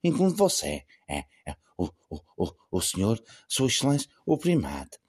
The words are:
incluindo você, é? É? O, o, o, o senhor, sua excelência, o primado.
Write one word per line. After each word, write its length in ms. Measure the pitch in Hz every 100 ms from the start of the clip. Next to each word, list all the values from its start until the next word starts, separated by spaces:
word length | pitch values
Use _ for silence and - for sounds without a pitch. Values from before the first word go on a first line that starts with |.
incluindo 320 | 170 147 185 180
você, 480 | 196 - 73 73 - _ _
é? 160 | 71 71 _ -
É? 100 | 73 _ -
O, 100 | 87 _ _
o, 100 | 80 _ -
o, 180 | 90 - _
o 80 | 92
senhor, 400 | - 87 98 113 _ - _
sua 200 | - 131
excelência, 420 | - 139 143 - _ -
o 100 | 156
primado. 640 | 175 170 - 71 - -